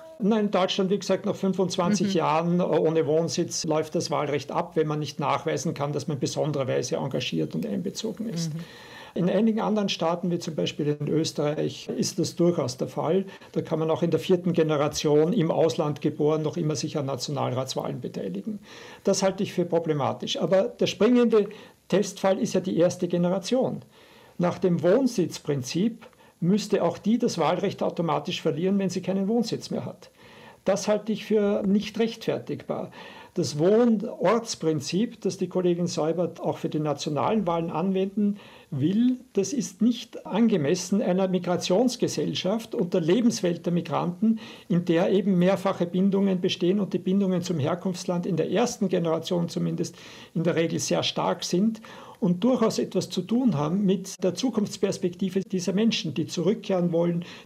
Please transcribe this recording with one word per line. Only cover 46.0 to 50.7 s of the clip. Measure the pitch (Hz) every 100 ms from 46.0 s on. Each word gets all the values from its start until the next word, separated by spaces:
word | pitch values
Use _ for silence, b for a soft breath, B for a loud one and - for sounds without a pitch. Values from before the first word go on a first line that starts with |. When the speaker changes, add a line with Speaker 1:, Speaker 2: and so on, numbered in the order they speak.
| 196 196 196 185
Speaker 1:
bestehen | 185 - 170 208
und | 190
die | 180
Bindungen | 185 196 190 180
zum | 180 165
Herkunftsland | 151 180 190 180 - 175
in | 175 160
der | -
ersten | 185 240 - 185
Generation | 180 170 160 - 175 170
zumindest | 175 170 170 170 - B B B
in | -
der | 170
Regel | 156 165